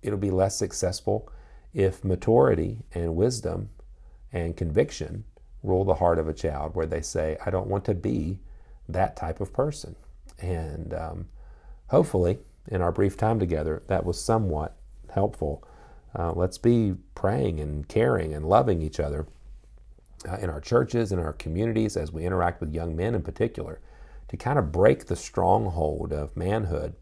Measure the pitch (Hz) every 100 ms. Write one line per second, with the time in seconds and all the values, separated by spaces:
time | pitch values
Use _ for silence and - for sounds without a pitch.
0 | - 101 101 92 98 - 95 - 92 90
1 | - 104 - - - - - - 95 90
2 | 95 90 - 117 135 87 90 110 - 90
3 | 85 82 113 123 - 85 104 - - -
4 | - - - 90 85 80 87 78 143 -
5 | - 95 107 - - - - 92 95 85
6 | 87 85 78 78 80 73 76 82 80 80
7 | 78 82 78 78 - 92 101 98 - 92
8 | 98 113 76 95 - - - - - 87
9 | 95 - 82 - 98 - 143 151 - -
10 | - - - - 87 87 80 76 80 82
11 | 82 87 92 - - - - - - 139
12 | 160 92 87 117 - - - 95 87 85
13 | 98 - 110 113 92 80 78 78 - 90
14 | 87 85 - 113 101 76 76 - - -
15 | - - 104 - 73 73 - - - -
16 | - - 85 85 92 - - 120 107 92
17 | - - 98 117 120 80 76 76 71 -
18 | 123 120 82 76 78 101 131 87 78 -
19 | 73 73 80 - - - - - - -
20 | - - - 98 92 76 78 117 127 117
21 | 110 92 80 76 - 82 113 110 110 -
22 | 78 82 87 92 87 - 78 78 85 80
23 | 98 113 80 - 120 - 82 80 - -
24 | - - - 92 - 143 85 82 101 139
25 | - 87 - - 92 101 107 85 78 76
26 | 76 73 73 - 90 110 101 73 78 -